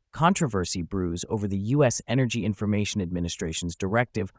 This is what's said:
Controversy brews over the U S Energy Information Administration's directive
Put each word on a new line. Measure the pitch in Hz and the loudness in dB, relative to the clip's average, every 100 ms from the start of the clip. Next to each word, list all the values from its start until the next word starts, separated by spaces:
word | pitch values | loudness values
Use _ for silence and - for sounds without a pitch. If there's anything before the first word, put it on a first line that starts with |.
| _ | _
Controversy | - 165 196 147 101 87 92 | 2 4 4 2 0 0 -4
brews | 82 98 90 85 - | -4 -2 0 -2 -2
over | 110 101 | -2 -2
the | 98 | -2
U | 104 143 | 2 4
S | 131 - | 4 2
Energy | - 131 123 117 | 0 0 2 0
Information | 104 98 104 107 101 107 | -2 -2 0 0 0 -2
Administration's | 87 90 85 - 85 80 87 - | -2 -2 -4 -4 -6 -4 -6 -4
directive | 98 113 123 110 95 | -2 0 0 -2 -6